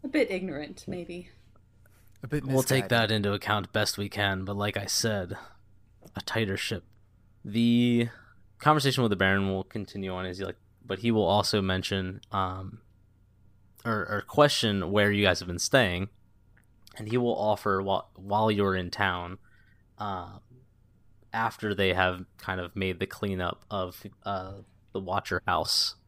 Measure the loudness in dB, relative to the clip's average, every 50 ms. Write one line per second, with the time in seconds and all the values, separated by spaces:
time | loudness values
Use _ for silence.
0 | -10 -2 0 0 2 2 0 -4 -4 -6 -6 -8 -8 -10 -14 -16 -10 -8 -8 -8
1 | -8 -10 -12 -14 -14 -16 -20 -20 -20 -20 -20 -20 _ _ _ _ -20 -20 _ _
2 | _ -20 -20 -16 -10 -4 -4 -4 -2 2 2 2 4 4 2 2 4 4 4 4
3 | 4 4 2 2 2 2 0 0 0 0 0 0 0 -2 _ 0 0 0 -2 -4
4 | -6 -6 -2 0 0 2 2 0 -4 -4 -4 -2 -2 -2 -2 -4 -4 -2 -2 0
5 | 0 0 0 -2 -4 -6 -8 -12 -12 -18 -20 -20 -20 -20 -20 -20 -20 _ _ -20
6 | -20 -16 -14 -12 -10 -4 -2 -2 -2 0 -2 -4 -4 -4 -6 -6 -8 -14 -20 -20
7 | -20 _ _ _ -20 -20 -20 -16 _ -4 0 2 4 6 6 6 4 4 4 2
8 | 2 0 -4 -14 -20 -20 -20 -20 -20 -20 _ _ 4 4 4 6 4 2 2 2
9 | 2 2 2 4 4 4 4 2 2 0 0 -2 -4 -6 -8 -10 -10 -8 -8 -8
10 | -6 -6 -6 -6 -6 -6 -6 -6 -8 -8 -8 _ _ _ _ _ -10 -8 -8 -2
11 | 0 2 4 4 4 6 4 4 4 2 0 0 0 0 -2 -2 -2 -2 -4 -2
12 | -4 -4 -8 -10 -14 _ -4 -2 -2 -2 -4 -8 -10 -12 -14 -16 _ _ _ _
13 | _ _ _ _ _ _ _ _ _ -20 -20 _ _ -20 _ -10 -4 -2 -2 -2
14 | -2 -4 -4 -6 -6 -4 4 4 4 4 4 2 0 0 0 0 -2 0 2 4
15 | 4 4 4 4 4 4 4 2 -2 -6 -6 -4 -4 2 4 4 4 4 2 -2
16 | -4 -6 _ -18 _ _ _ _ _ _ _ _ _ _ _ _ -20 -20 -16 -12
17 | -8 -2 0 0 2 0 0 0 2 0 0 0 0 0 0 0 2 0 0 0
18 | -2 -6 _ -18 -6 0 2 2 4 4 4 4 4 2 2 0 -2 -4 -2 0
19 | 0 0 0 -2 -6 -8 -12 -14 -16 -20 _ _ -20 _ _ _ _ _ _ _
20 | -8 -6 -6 -6 -8 -10 -14 -20 _ _ -20 -20 -20 _ _ _ _ _ _ _
21 | _ -20 -20 -20 _ _ -6 -4 -2 -2 -4 -4 -4 -4 0 2 2 2 4 4
22 | 2 2 0 -4 -10 -16 _ _ -8 -6 -6 -6 -6 -8 -4 -4 -2 -2 -2 -2
23 | -4 -6 -6 -6 -6 -4 -2 -2 -2 -4 -6 -8 -10 -8 -6 -6 -6 -6 -8 -14
24 | -16 -18 -18 _ _ -6 -6 -6 -6 -8 -14 -16 -18 _ _ _ _ _ _ -8
25 | -4 -2 -4 -4 -2 -2 -4 -4 _ 0 0 0 0 0 0 0 0 -2 -4 _
26 | _